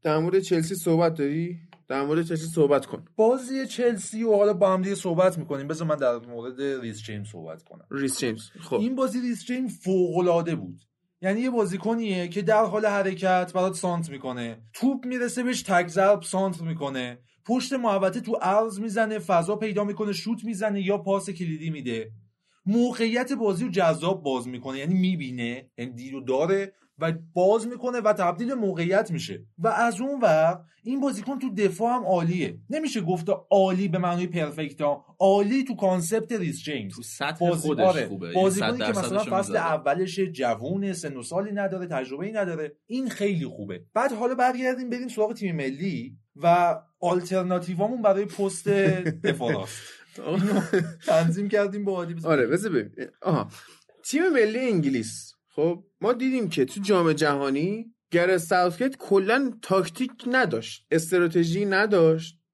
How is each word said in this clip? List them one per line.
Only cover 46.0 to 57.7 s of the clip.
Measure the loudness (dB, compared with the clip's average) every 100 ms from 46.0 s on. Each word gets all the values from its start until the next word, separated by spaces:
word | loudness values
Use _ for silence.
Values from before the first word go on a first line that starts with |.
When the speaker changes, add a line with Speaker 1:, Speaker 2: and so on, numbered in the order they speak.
| -8 -16 _ 0
Speaker 2:
و | 4 6 4 0 _ _
آلترناتیوامون | 0 0 0 -2 0 -2 -2 -2 -2 2
برای | 4 4 2
پست | -2 -2 -2 0 4 4 2
Speaker 1:
<laughs> | -2 -2 -2
Speaker 2:
دفاع | 0 0
راست. | -2 -4 -12 -16 -20 -20 -12
Speaker 1:
آقا. | -4 0
Speaker 2:
اینو | 2 2 2 0 0 -6 2
تنظیم | 4 4 0 0
کردیم | 2 2 -2 -4
با |
عادی. | -2 -4 -6
Speaker 1:
آره، | 2 4 4
بذار | 2 0
ببین. | -2 -2 -10 -14 _
آها. | 0 0 -2 -10 -20 -20 _ _ -4
تیم | 0 2
ملی | 4 4 2
انگلیس. | 0 2 2 0 -4 -10 -16 _ _
خب، | -2 0 0 _ _
ما | -2
دیدیم | 0 0 0 -2
که | 0 0
تو | -2
جام | 2 4 4
جهانی | 2 2 2 0 0 -2